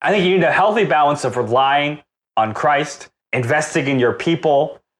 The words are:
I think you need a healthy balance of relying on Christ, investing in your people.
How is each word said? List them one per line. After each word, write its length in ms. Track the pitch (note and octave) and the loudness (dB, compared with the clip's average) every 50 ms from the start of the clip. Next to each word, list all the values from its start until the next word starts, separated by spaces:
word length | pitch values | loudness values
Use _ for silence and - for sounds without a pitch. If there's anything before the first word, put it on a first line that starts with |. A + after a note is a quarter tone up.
I 120 | - D#3 | -2 0
think 120 | G3+ G#3 F3 | 0 2 2
you 120 | F3+ F#3+ | 2 2
need 80 | F#3 E3 | 2 2
a 80 | D3+ | 2
healthy 320 | - - F#3+ G#3+ G#3+ A3+ G3 | 2 2 2 2 2 0 0
balance 400 | D3+ D#3+ D3+ D3 C#3+ D3 C#3+ - | 2 2 2 2 2 0 0 -4
of 120 | B2 G#2+ | -4 -2
relying 640 | B2 A#2+ A2+ A#2+ C3 C3+ C3+ C#3+ D3 C#3+ D3 D3 D3 - _ _ _ _ _ - | -4 -2 0 2 2 2 2 2 0 0 -2 -6 -8 -14 _ _ _ _ _ -2
on 180 | A2+ A2 A2 G#2+ | -2 -2 -2 -2
Christ, 540 | - - D3+ D3 C#3+ D3+ D#3 - - - - _ _ _ - | -2 0 0 0 0 -2 -4 -10 -16 -18 -20 _ _ _ -8
investing 560 | - B2+ A#2+ A#2 D3+ D#3 D#3 - - E3 C3 C#3 | -6 -4 -2 0 -2 -2 -2 -2 -4 -2 -2 0
in 100 | C#3 C3 | 0 2
your 140 | B2 A2+ | 2 0
people. 680 | - - - E3+ E3+ - - D#3 C#3+ C#3 D3+ D3 - - _ _ _ | 0 0 -2 -2 -2 0 0 2 2 2 0 -2 -6 -14 _ _ _